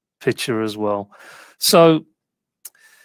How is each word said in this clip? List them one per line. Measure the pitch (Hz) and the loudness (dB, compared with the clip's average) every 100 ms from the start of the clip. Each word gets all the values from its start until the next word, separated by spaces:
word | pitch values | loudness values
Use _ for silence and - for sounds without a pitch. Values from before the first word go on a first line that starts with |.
| _ _ | _ _
picture | 131 - - 110 | -6 -6 -6 -6
as | 110 107 | -6 -6
well. | 104 101 101 _ - - - - | -6 -6 -10 _ -20 -20 -20 -8
So | - 175 165 156 - _ _ _ _ _ - _ _ _ | 2 4 6 4 -4 _ _ _ _ _ -20 _ _ _